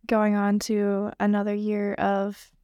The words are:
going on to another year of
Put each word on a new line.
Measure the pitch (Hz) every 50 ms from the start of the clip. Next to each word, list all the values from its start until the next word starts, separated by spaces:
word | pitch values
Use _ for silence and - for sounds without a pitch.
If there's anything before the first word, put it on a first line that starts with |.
| _
going | - 233 220 214 214 208
on | 202 202 202 202 208
to | - - 220 208 202 202 202 196 208 208 - _
another | - 208 202 208 202 208 208
year | 208 208 208 208 208 202 202 202
of | - - 196 196 196 196 202 202 - - - _ _